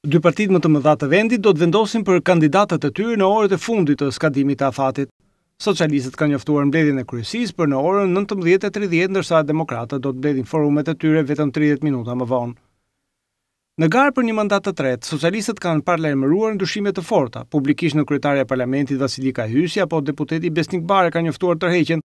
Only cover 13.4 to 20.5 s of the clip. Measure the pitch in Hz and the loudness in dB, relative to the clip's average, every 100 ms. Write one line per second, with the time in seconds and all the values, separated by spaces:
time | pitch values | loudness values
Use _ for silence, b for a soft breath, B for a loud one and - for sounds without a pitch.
13.4 | _ _ _ - 160 240 285 262 233 214 | _ _ _ -2 0 4 2 2 -2 0
14.4 | 208 202 196 170 135 123 - 151 165 214 | 0 0 -2 -4 -2 -2 -6 -2 -2 -2
15.4 | 208 214 180 156 151 170 156 139 135 180 | -6 -4 -2 -2 0 0 0 0 2 2
16.4 | 220 208 185 214 202 190 175 208 127 120 | 0 -2 -4 -2 -2 -4 0 0 0 -6
17.4 | 120 151 135 147 165 151 143 143 147 139 | -4 -2 0 0 0 0 0 0 0 0
18.4 | 127 131 123 139 135 135 135 - 131 127 | 0 -2 0 0 0 0 -2 -2 -4 -2
19.4 | 110 123 175 208 175 160 143 139 156 165 | 0 0 0 0 0 0 -2 -4 -4 -2
20.4 | 170 | -2